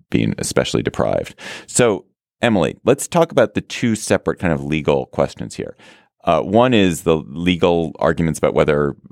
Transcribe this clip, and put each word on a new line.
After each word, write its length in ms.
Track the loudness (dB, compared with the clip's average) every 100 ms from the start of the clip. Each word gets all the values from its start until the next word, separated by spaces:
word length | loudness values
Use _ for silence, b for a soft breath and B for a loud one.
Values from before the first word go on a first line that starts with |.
| -4
being 260 | -2 0 -4
especially 460 | -4 -4 -2 -2
deprived. 520 | -4 -2 -2 -2 -6 -14 B B B
So, 400 | 0 0 0 _ _ _ -4
Emily, 360 | 0 2 0 -2 0
let's 220 | 0 0
talk 240 | 0 0
about 240 | 2 0 -2
the 60 |
two 340 | -6 -4 -2 -2
separate 440 | 0 -2 -2 -2
kind 140 | -2
of 100 | -2
legal 440 | -2 -2 0 0 -2
questions 480 | -4 -4 -4 -12 -10
here. 200 | -12 -14 b b b _ 0
Uh, 160 | 0
one 320 | 2 2 4
is 300 | 4 2 2
the 140 | 0 0
legal 760 | -2 -4 0 2 2 2 -2 -2
arguments 380 | -2 0 0 0
about 160 | 0
whether 420 | 2 2 2 0 -4 -8